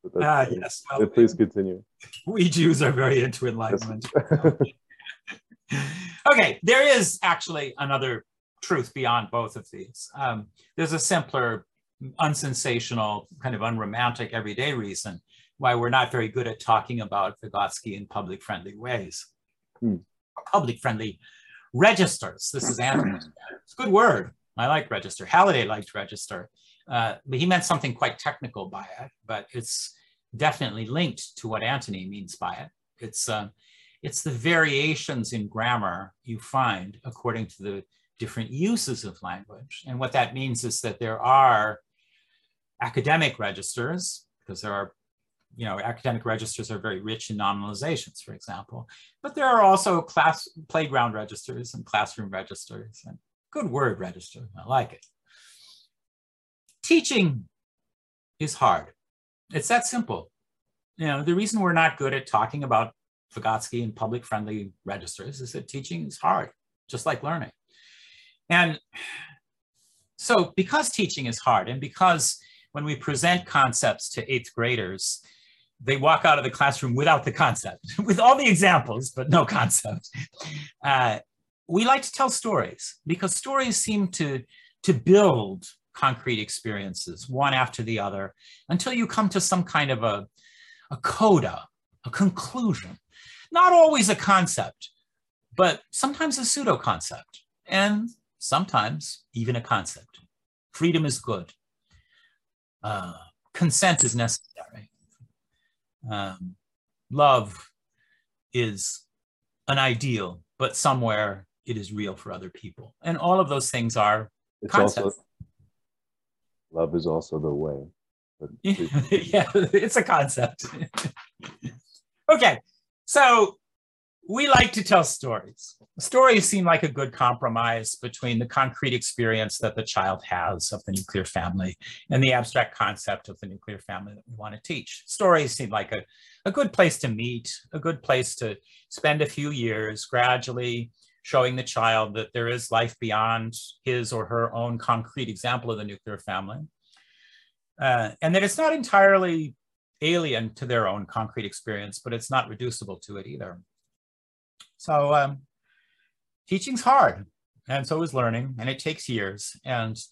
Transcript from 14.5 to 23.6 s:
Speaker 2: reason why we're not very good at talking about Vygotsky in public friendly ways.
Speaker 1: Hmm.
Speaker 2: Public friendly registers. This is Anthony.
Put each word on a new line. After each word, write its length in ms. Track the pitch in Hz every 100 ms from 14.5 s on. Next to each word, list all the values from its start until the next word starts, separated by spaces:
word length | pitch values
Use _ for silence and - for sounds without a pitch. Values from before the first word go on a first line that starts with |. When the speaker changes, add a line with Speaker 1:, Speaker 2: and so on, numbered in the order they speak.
| 101 139
Speaker 2:
reason 480 | 123 101 92 104 87 _ _ _ _
why 160 | 131
we're 140 | 120 120
not 220 | 131 123
very 160 | 123 110
good 180 | 127 117
at 140 | 110
talking 400 | - 110 - 120
about 360 | 101 101 95 -
Vygotsky 520 | 104 101 98 - 113 98
in 100 | 98
public 360 | 101 95 98
friendly 340 | - 95 92 104
ways. 500 | 123 117 92 - - _ _ _ _ _
Speaker 1:
Hmm. 160 | 117 90 _ _ _ - -
Speaker 2:
Public 280 | 202 123 117
friendly 380 | 127 110 110 92 - - - - _
registers. 800 | 123 208 233 - - 92 - -
This 160 | 139 120
is 100 | 120
Anthony. 400 | 127 147 95 - - _ - -